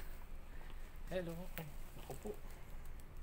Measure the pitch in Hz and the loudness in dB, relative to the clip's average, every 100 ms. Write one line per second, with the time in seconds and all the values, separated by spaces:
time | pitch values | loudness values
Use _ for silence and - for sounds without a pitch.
0 | - - - - - - - - - - | 0 0 0 0 0 -2 0 0 0 0
1 | - 180 170 165 185 - 156 - - - | 2 4 4 2 0 0 0 -2 -2 -2
2 | - 143 208 - - - - - - - | -2 0 0 0 -2 -2 -2 0 0 0
3 | - - | -2 -2